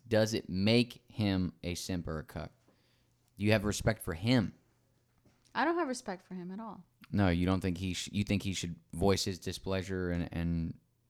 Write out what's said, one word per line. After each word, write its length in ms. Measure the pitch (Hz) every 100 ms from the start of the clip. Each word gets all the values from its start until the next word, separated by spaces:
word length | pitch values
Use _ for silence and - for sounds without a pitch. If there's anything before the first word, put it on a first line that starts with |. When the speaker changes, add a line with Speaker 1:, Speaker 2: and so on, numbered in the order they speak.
| -
Speaker 1:
does 260 | 110 110
it 160 | 110 -
make 540 | 92 101 117 120 - _
him 460 | - 104 95 90 -
a 120 | 85 90
simp 320 | - 90 78
or 120 | 78
a 40 |
cuck? 280 | - 80 80 _ _ _ _ _ _ _ _ -
Do 80 | 104
you 60 |
have 100 | 107
respect 380 | 104 95 117 107
for 100 | - 82
him? 380 | 107 127 95 - _ _ _ _ _ _ _ _ _ -
Speaker 2:
I 100 | 285
don't 100 | 339
have 100 | 294
respect 400 | 247 - 180 -
for 60 | 185
him 160 | 175
at 80 | 190
all. 240 | 226 190 - _ -
Speaker 1:
No, 180 | 101 98
you 160 | 85 90
don't 160 | 95
think 160 | 95 87
he 160 | 95
sh-, 160 | 87 -
you 120 | 101
think 200 | 101 101
he 100 | 98
should 220 | 87 85 82 _
voice 300 | 80 98 95
his 160 | - 90
displeasure 720 | - - 95 95 92 95 90
and, 180 | 87 82
and, 420 | 85 85 85 82 - _ _ _